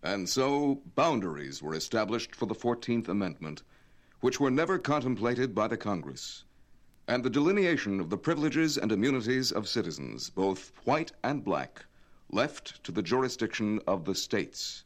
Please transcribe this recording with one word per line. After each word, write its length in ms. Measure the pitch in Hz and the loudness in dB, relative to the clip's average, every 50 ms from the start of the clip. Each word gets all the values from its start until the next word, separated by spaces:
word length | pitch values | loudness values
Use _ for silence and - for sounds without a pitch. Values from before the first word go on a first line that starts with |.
| - | -2
And 260 | 78 95 101 92 87 | -2 -2 -2 -2 -2
so, 540 | - 131 131 135 143 143 147 143 139 139 - - - | 2 2 4 4 4 2 4 2 2 0 -2 -6 2
boundaries 680 | - 139 165 156 120 95 90 78 71 71 67 69 69 73 | 2 4 4 4 2 0 -2 -4 -4 -6 -8 -10 -8 -6
were 120 | 76 78 | -4 -4
established 640 | 80 - - - 113 107 95 113 117 113 - - | -4 -4 0 0 0 2 2 0 -2 -2 -4 -6
for 100 | - - | -6 -4
the 80 | 104 110 | -4 -4
Fourteenth 540 | - - 120 120 117 - - 120 117 110 - | -2 0 0 0 0 0 0 0 0 0 0
Amendment, 540 | 95 101 98 - 78 - 80 78 76 76 - _ - - - - - - - _ - - | 0 0 0 -2 -4 -6 -8 -10 -10 -10 -14 _ -20 -20 -20 -20 -20 -20 -20 _ -18 0
which 180 | - 127 127 - | 0 0 2 4
were 140 | 143 135 127 | 2 4 4
never 260 | 139 165 165 190 - | 4 4 2 2 0
contemplated 760 | - - 143 147 120 131 127 98 101 120 120 117 127 131 104 | 2 0 0 2 2 0 -2 0 0 0 2 2 0 0 2
by 140 | 98 107 | 0 0
the 100 | 113 117 | 0 0
Congress, 680 | 110 - 107 101 87 76 69 67 65 - - - - - - - - - _ - - - - - - - - | -2 -2 -2 -2 -2 -2 -6 -10 -10 -12 -12 -14 -14 -18 -20 -20 -20 -20 _ -20 -20 -20 -20 -20 -16 -4 -2
and 160 | 120 127 120 | -2 0 0
the 60 | 127 | 2
delineation 680 | 110 139 147 165 196 208 196 175 165 139 - 104 98 98 | 2 4 4 4 4 4 4 4 2 2 0 0 -2 -2
of 100 | 92 82 | -2 -2
the 100 | 95 104 | -4 -2
privileges 600 | - - 170 156 151 160 127 151 160 156 143 - | 0 0 0 2 2 0 2 2 2 2 2 0
and 140 | - 107 107 | 0 2 2
immunities 580 | 98 104 135 139 131 110 110 127 131 131 120 | 4 4 2 2 2 0 0 0 2 2 0
of 180 | - 98 107 95 | -2 -2 -2 -2
citizens, 640 | - 123 104 87 78 69 71 62 55 62 - - | -2 -2 -2 -2 -4 -6 -8 -10 -8 -10 -10 -8
both 400 | - - 95 98 95 90 - - - - - | -2 0 2 2 2 0 -4 -16 -20 -8 0
white 260 | - 131 156 165 160 - - - | 0 2 2 0 -4 -8 -4 -2
and 180 | 117 143 143 110 | -2 -2 0 0
black, 420 | 104 90 71 67 - - - - - _ - - - - - - - | 0 0 0 -2 -4 -10 -18 -20 -20 _ -20 -20 -20 -20 -20 -16 -4
left 540 | - 98 120 151 151 - - - - - _ | 0 0 0 0 -2 -8 -14 -14 -16 -14 _
to 80 | - 82 | -6 -4
the 100 | 87 101 | -4 0
jurisdiction 800 | 82 110 127 131 127 123 - 117 113 - - 113 107 107 107 - | 2 2 2 2 0 0 -2 -4 -4 -2 0 0 0 0 0 0
of 180 | - 95 95 80 | 0 0 0 0
the 100 | 85 95 | -2 -2
states. 680 | - - - - 107 87 - - - - - - - - | -4 -2 -2 0 -2 -2 -2 -6 -10 -8 -8 -8 -12 -16